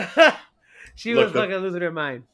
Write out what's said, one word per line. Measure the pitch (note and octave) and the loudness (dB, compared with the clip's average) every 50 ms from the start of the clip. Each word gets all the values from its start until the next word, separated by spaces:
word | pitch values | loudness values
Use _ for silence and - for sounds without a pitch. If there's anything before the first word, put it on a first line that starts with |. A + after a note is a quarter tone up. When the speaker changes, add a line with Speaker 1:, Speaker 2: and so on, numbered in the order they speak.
| G3 F3 - D4 E4 D4+ - - - _ _ _ _ _ _ - - - - | -6 -2 4 4 6 6 4 0 -8 _ _ _ _ _ _ -20 -20 -20 -18
Speaker 1:
She | - - A3 A#3 | -10 -6 -2 2
Speaker 2:
Look, | A#3 A3+ | 2 2
Speaker 1:
was | G#3 D#3+ | 2 2
Speaker 2:
the, | - | 0
Speaker 1:
fucking | G#3+ F3+ F#3+ F#3+ | -2 -2 -2 -4
losing | F#3 F#3+ F3 F3 | -4 -4 -4 -4
her | F3 E3+ | -4 -4
mind. | D#3+ D#3+ D3+ C#3+ C3 A#2+ A#2 _ | -4 -4 -6 -6 -8 -10 -14 _